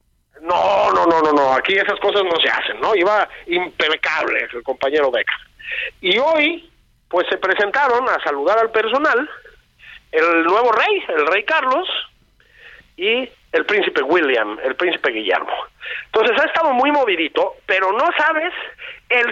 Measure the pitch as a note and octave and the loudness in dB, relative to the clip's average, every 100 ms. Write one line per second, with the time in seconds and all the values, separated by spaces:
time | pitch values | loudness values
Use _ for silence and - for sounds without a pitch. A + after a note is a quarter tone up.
0 | _ _ _ - E3 F3 F#3 G3 G3+ F#3+ | _ _ _ -12 -4 0 2 2 2 2
1 | F3 E3 D#3 C#3+ C3+ C3 - F#3+ G3+ G3 | 2 4 4 4 4 2 0 0 0 -2
2 | G3+ G#3 F#3+ E3 C#3+ A2+ - G#2+ D#3 G#3+ | 0 0 0 0 0 -2 -4 -4 0 2
3 | F3+ G#3 D#3+ - - F3 F3 - D#3 D#3 | 2 2 0 -6 -4 -4 -4 -4 -2 -2
4 | E3+ D#3 C3 A2+ A2+ A#2+ B2 C3 C#3 D3+ | -2 -2 -2 -4 -6 -8 -8 -4 -2 0
5 | C#3 A#2 - - - - - - - - | 0 0 -2 -6 -10 -20 -12 -10 -10 -6
6 | F3+ G#3 D4 D#4+ D4+ E4+ - _ _ _ | -2 0 2 2 0 -2 -12 _ _ _
7 | - F3 F3 F#3+ F#3+ F#3+ G3+ B3+ C#4+ A#3+ | -4 -2 -2 -2 -2 0 0 0 2 2
8 | B3+ E3 D#3+ C#3+ D3 A3 A3+ A3 A3 B3+ | 0 -2 -2 -2 2 2 2 0 0 0
9 | D4+ A#3+ D4+ - - - _ _ - - | 2 0 -2 -10 -20 -20 _ _ -20 -20
10 | _ D#3+ E3 E3 E3 G3+ B3 A3 F4 G4 | _ 0 2 4 4 4 4 2 2 0
11 | - E3 D3 F#3+ A3 D#4+ B3+ C#4 F#4 - | -2 0 2 0 0 0 2 0 -2 -6
12 | - _ _ _ _ - - - - - | -10 _ _ _ _ -20 -20 -20 -20 -4
13 | G3 A#3+ B3+ - _ E3 D#3 G#3 F#3 D3+ | -2 0 -4 -12 _ -2 0 0 0 0
14 | C3+ F3 D3 A#2+ G#2 G#2+ C3 B2+ F3+ D#3 | 2 2 4 2 0 -4 -4 -2 -2 -2
15 | D3 A2 G2+ F2+ - - - _ - - | -2 -2 -2 -2 -2 -8 -8 _ -14 -12
16 | - A3 A3+ A3 D4 - D#4+ B3 C#4 D4 | -4 0 2 2 0 0 0 2 2 2
17 | A#3+ E3+ D#3 - F3 - - F#3+ F#3+ G#3+ | 0 0 -2 -2 -2 -4 -4 0 0 0
18 | E4 - D#4 D#4 F4 - - - - - | 0 0 0 0 -4 -8 -14 -16 -18 -14
19 | - A#3+ A#3+ | -2 0 0